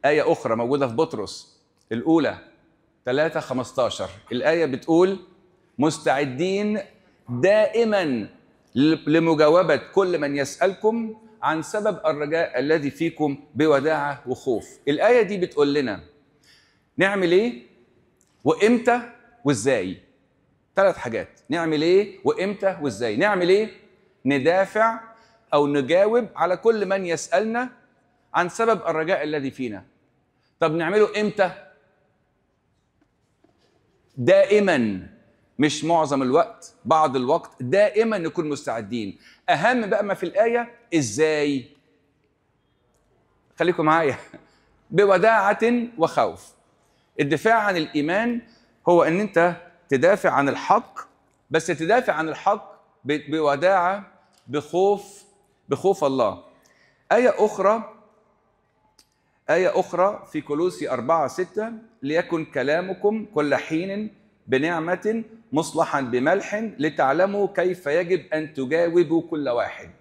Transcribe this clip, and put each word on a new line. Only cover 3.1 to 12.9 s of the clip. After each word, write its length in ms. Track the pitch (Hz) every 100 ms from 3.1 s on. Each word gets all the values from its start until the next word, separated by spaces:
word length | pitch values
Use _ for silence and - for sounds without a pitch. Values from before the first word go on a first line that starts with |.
| 131 160 160
خمستاشر. 680 | - 127 120 - 117 - 95 92 -
الآية 340 | 123 147 170 156
بتقول: 520 | 127 - 165 185 196 - _ _ _ _ -
"مستعدين 1000 | 151 - 160 135 147 127 180 196 208 214 - _ _ _ -
دائما 1000 | 120 180 214 214 226 226 208 165 123 98 - _ _ _
ل-، 380 | - 147 156 -
لمجاوبة 640 | 156 165 156 151 170 175 143
كل 420 | - - 190 175
من 180 | 147 143
يسألكم 800 | 135 - 185 190 214 233 220 220 - -
عن 200 | 135 160
سبب 360 | 156 214 208 185 160
الرجاء 520 | 147 147 165 165 123
الذي 320 | 139 160 143